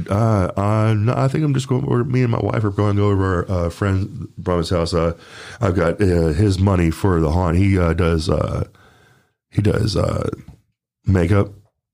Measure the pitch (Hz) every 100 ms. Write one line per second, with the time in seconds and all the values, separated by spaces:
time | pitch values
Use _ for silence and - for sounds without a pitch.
0 | 82 98 113 104 90 98 101 110 110 110
1 | 107 123 135 135 156 135 131 127 135 123
2 | 131 127 123 113 101 117 107 98 104 101
3 | 104 98 95 87 85 90 85 - 101 95
4 | 101 - - - 85 87 78 90 85 90
5 | 82 82 - - - - 104 95 82 85
6 | 95 87 82 76 104 92 98 92 85 -
7 | 101 87 80 85 90 85 98 95 85 82
8 | 85 82 78 76 - - - - - _
9 | _ _ _ _ _ - 104 - 113 85
10 | 85 - - - - - _ _ _ _
11 | - 95 85 101 98 - _ _ _